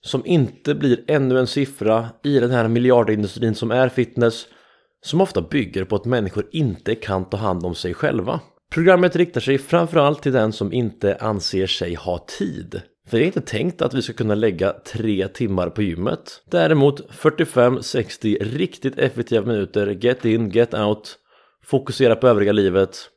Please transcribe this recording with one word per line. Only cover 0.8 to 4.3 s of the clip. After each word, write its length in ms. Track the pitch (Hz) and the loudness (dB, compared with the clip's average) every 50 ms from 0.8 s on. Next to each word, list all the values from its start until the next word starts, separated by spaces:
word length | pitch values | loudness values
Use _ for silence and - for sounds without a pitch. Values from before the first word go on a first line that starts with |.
| 143 135 120 120 - | 2 2 2 0 0
ännu 320 | - 151 147 135 131 127 127 | 0 0 0 2 2 2 2
en 80 | 127 | 0
siffra 640 | 123 - 143 139 139 139 - 101 107 110 113 117 117 - _ - | 0 0 -2 -4 -4 -6 -2 0 2 2 2 0 -4 -12 _ -4
i 160 | 143 143 131 | 2 2 2
den 120 | 117 123 | 2 2
här 160 | 127 120 113 | 2 2 2
miljardindustrin 880 | 110 117 120 123 127 127 120 113 104 110 104 104 95 - 113 117 113 107 | 2 2 2 4 6 6 6 4 4 2 0 -2 -4 -4 -2 -2 -2 0
som 160 | - 120 117 | -2 -2 -2
är 180 | 117 127 131 123 | 2 2 2 2
fitness, 560 | - - 120 113 - 123 117 117 | 2 -2 -2 -2 0 0 0 2